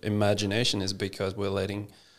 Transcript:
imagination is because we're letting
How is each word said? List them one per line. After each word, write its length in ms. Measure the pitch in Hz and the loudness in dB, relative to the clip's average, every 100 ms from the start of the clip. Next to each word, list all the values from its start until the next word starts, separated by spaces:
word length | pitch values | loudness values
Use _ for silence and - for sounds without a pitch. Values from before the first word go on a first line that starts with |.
imagination 800 | 107 104 104 101 101 104 - 104 | -2 2 4 4 2 2 2 0
is 100 | 95 | -2
because 440 | 101 98 - 98 98 | -2 -4 -2 -4 -2
we're 120 | 98 | -2
letting 360 | 98 95 101 101 - - | 0 -2 -4 -8 -14 -20